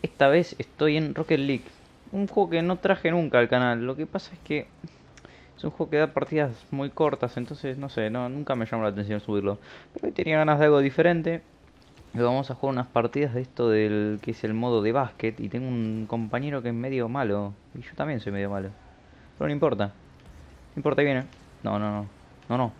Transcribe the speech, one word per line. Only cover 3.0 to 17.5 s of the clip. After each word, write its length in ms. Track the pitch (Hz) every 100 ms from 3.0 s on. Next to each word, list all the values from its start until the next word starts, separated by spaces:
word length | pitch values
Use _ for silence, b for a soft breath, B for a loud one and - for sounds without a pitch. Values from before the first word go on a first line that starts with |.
| 165
nunca 280 | 170 156 123
al 80 | 117
canal. 380 | 123 123 117 123
Lo 100 | 135
que 100 | 156
pasa 280 | 196 -
es 60 | 175
que 280 | - 151 - - - - - - B B B -
es 80 |
un 80 | 156
juego 180 | - 156
que 100 | 151
da 80 | 151
partidas 440 | 147 - 156 143 113 -
muy 200 | 139 139
cortas, 480 | - 156 135 123 -
entonces 400 | 123 - 139 131
no 100 | 139
sé, 220 | - 110
no, 180 | 117 123
nunca 280 | 135 147 127
me 100 | 110
llamó 180 | 117
la 60 | 107
atención 320 | 98 101 104
subirlo. 360 | - 104 98 101 B B B
Pero 140 | - -
hoy 40 |
tenía 280 | - 160 156
ganas 200 | 156 143
de 60 | 151
algo 140 | 147
diferente. 600 | 139 131 175 170 160 165 - _ - _ - - -
Y 40 | 117
vamos 340 | 120 131 135
a 40 | 127
jugar 180 | 139
unas 140 | 127 123
partidas 460 | - 117 143 147
de 60 | 120
esto 300 | 127 - 120
del 500 | 107 107 104 104 107
que 100 | -
es 120 | 113
el 100 | 113
modo 280 | 110 123 117
de 100 | 104
básquet. 480 | 123 123 - 113 107
Y 80 | 107
tengo 220 | 120 131
un 380 | 120 110 110 110
compañero 520 | 117 110 123 143 143
que 60 | 120
es 80 | 117
medio 320 | 127 135 117
malo. 460 | 131 120 101 101